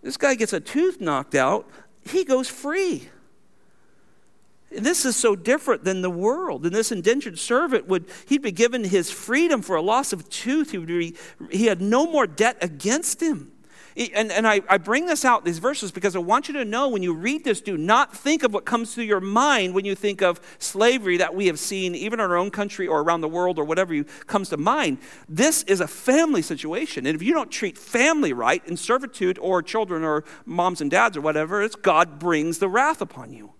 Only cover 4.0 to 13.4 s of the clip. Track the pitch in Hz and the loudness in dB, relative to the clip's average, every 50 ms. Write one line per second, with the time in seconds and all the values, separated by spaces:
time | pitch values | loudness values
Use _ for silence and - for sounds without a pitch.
4 | _ _ _ _ _ _ _ _ _ _ _ _ _ _ - - 202 269 359 - | _ _ _ _ _ _ _ _ _ _ _ _ _ _ -10 -2 0 0 2 2
5 | - 269 226 - - 233 202 196 165 214 254 302 - - 233 - - 180 190 185 | 0 0 0 2 2 2 2 2 2 2 2 2 2 0 0 0 2 -2 -2 0
6 | 180 180 175 170 185 214 262 330 370 - 160 131 143 170 175 214 226 - 247 185 | -2 -4 -4 0 0 0 0 0 -4 -6 -6 -2 -4 -2 0 0 0 0 -2 0
7 | 160 190 240 277 294 233 170 - - - 233 254 330 330 262 220 - - 185 185 | 2 2 2 2 0 -8 -10 -10 -4 0 2 2 2 2 0 0 0 0 -2 -2
8 | 175 - - - - - 277 294 285 233 180 160 226 240 240 254 220 185 180 190 | -2 -6 -18 -20 -2 0 0 0 0 -2 0 2 2 2 2 0 -2 2 2 0
9 | 170 - - - - - 240 285 330 339 302 240 190 - 190 160 160 190 220 254 | 0 0 -6 -10 -6 -2 0 2 2 2 2 0 0 -2 -2 0 2 2 2 2
10 | 277 - - 180 156 - - - - 226 269 311 302 277 - 190 165 160 170 175 | 2 0 -4 -8 -8 -12 -12 -8 -4 -2 0 0 0 -2 -4 -8 -6 -4 -2 -2
11 | 170 165 170 - - - - _ - - - 190 220 226 202 170 185 202 220 254 | -2 -4 -6 -14 -18 -20 -16 _ -14 -6 -2 2 2 2 2 2 0 2 2 2
12 | 302 339 320 294 247 185 151 - 214 233 247 - 196 175 156 139 135 196 240 302 | 2 2 2 2 0 0 0 2 0 0 2 0 -6 -6 -6 -4 -2 0 0 0
13 | 359 - - - 330 330 294 170 | 0 -4 -4 -2 -2 -2 -2 -2